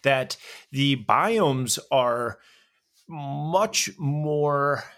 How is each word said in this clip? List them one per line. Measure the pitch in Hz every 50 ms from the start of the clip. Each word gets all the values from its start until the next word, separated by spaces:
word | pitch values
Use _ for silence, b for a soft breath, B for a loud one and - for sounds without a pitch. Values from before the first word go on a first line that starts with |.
| -
that | 139 135 131 127 - - B B B B B B B
the | 135 135 139 139 139 123 104
biomes | - 107 131 170 214 226 220 185 147 131 131 127 117 - - - -
are | 143 131 123 123 117 120 120 117 113 b b b b b b b b b b _ _ _ _
much | - 170 151 143 139 139 147 147 156 175 190 214 214 220 - - 202 190
more | - 160 139 147 151 151 151 151 147 147 147 143 143 143 143 143 131 B B B